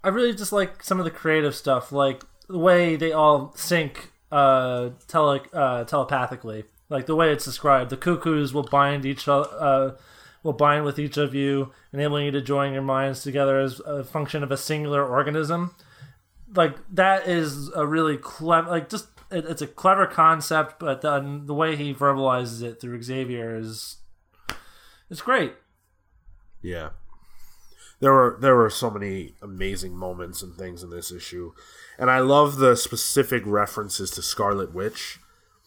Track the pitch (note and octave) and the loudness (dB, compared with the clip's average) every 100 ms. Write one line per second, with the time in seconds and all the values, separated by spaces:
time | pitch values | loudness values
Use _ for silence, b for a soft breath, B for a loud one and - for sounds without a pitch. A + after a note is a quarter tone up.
0 | G3 G#3 A#3+ G3+ G3+ G3+ F#3 - - F#3 | 0 2 0 -2 -2 0 -2 -6 -4 -2
1 | E3+ - D#3+ D#3 D3 - - B2+ - C#3 | -2 -4 0 2 2 -2 0 0 0 0
2 | C#3 C3 - _ - F3+ F3 F3 F3 D#3+ | 0 0 -12 _ -8 2 6 6 4 2
3 | D#3+ D#3 D3+ D3 C3+ - - F3 D3 - | 0 4 6 6 2 -10 0 0 0 -8
4 | - _ _ D3 C#3 C3 B2+ B2 B2 C3 | -18 _ _ 4 6 6 2 -2 -4 -8
5 | - E3 D3+ C#3 C3+ E3+ C3+ B2 A#2+ D3 | -4 2 2 2 -4 0 0 0 -2 -2
6 | C3 C#3 B2 B2 A2+ G#2+ - _ _ C#3 | 0 -2 -2 -6 -10 -12 -14 _ _ -6
7 | B2+ D#3+ E3 D3 - - D3 C3+ B2 C3 | -2 2 2 2 -4 -4 2 2 2 -4
8 | F3 E3+ E3 D3+ C#3+ C#3+ C3 C#3 C#3 C#3+ | -2 0 0 0 0 -4 0 2 2 0
9 | C3+ C3+ - C#3 D3 G#2+ C#3+ C3+ C3+ C3 | -4 -4 0 2 0 -2 2 2 0 -4
10 | b b b b D#3+ C3 D3 D3 D3 C#3+ | b b b b -6 2 2 4 0 -4
11 | D3 D3 C#3+ C3+ C#3 C#3 C3+ b b C#3 | -6 -2 -2 0 0 0 -4 b b -4
12 | D3 D3 C#3+ C#3 C3+ C#3 C#3 C3+ C3+ C3 | -2 -2 -2 -2 -2 -2 0 -2 -2 0
13 | C3+ C3 C#3+ C3+ C#3 C3+ C3+ A#2 - C#3+ | -2 -4 -6 0 2 2 0 -4 -10 -8
14 | B2+ D#3 C#3+ D#3 C#3+ C3+ - D3+ D3 C#3+ | -6 -6 -4 -6 -4 -6 -4 -4 -2 -2
15 | C#3 B2+ D3 D3+ D3+ E3+ F3 _ b b | 0 0 0 -2 -2 -2 -4 _ b b
16 | b b _ _ - F#3 D#3+ - - F#3 | b b _ _ -4 2 2 0 -6 2
17 | F#3+ G3 F#3 F3 D#3 C#3 C#3+ - D3 D#3+ | 4 4 2 0 0 -6 -8 -4 0 2
18 | D#3+ C#3+ - - D#3+ E3 E3+ E3+ C#3+ G#3+ | 0 -2 -8 -8 2 2 2 -4 -4 -12
19 | - _ - F3+ D#3+ D#3 D3 - F#3+ G3 | -12 _ -8 -8 -6 -8 -8 0 4 4
20 | F#3 - D#3+ D#3+ D3 D#3 D3+ - D#3+ C3 | 2 4 4 4 0 0 -2 -4 -4 -2
21 | D#3 C#3+ C#3 C#3+ C#3+ D3 D#3+ D3+ D3 C3+ | 0 0 -2 -10 -6 -2 0 -2 -6 0
22 | C#3+ C3+ C3+ B2+ B2 A2+ A#2 A2+ B2 A#2+ | 0 2 2 0 -2 -8 -10 -10 -12 -12
23 | A#2+ C3 B2+ A#2+ A2+ A2+ A2 A2 - - | -8 -6 -6 -6 -6 -8 -10 -12 -14 -16
24 | - - _ B B B B B B B | -20 -20 _ B B B B B B B
25 | B F3+ - B3+ C#3+ - _ _ _ _ | B -12 -2 0 0 -8 _ _ _ _
26 | _ _ - - _ - F2+ E2+ D2+ - | _ _ -20 -20 _ -14 -12 -10 -10 -14
27 | - - b b b b b b b b | -14 -18 b b b b b b b b
28 | C#3 C3+ B2 A#2 C3+ B2+ A2 - A#2+ G#2 | 6 8 6 4 6 6 6 2 -4 -4
29 | G2+ F#2+ E2+ - G2+ F#2 G2 F#2+ F#2 F2+ | -6 -6 -10 -16 -16 -6 -6 -4 -8 -8
30 | F#2 F2+ F2 F#2 F#2 F2 F#2 F2 F2+ E2+ | -10 -10 -12 -12 -14 -14 -14 -14 -14 -12
31 | E2+ F2+ - F2+ F2 B B B B B | -12 -14 -14 -12 -12 B B B B B
32 | B2+ C3 C3 C#3+ D3 C#3 C3 A#2 - A#2 | 2 2 4 6 4 6 6 6 0 -4
33 | - - C3 B2 G2+ G#2 G#2 - G2+ - | -2 0 0 -2 0 0 0 -4 -8 -8
34 | F#2+ - - - G2+ G2+ F2 E2+ G#2 - | -8 -8 -8 -2 -2 -2 -4 -6 -6 -8
35 | - - _ _ _ _ | -14 -16 _ _ _ _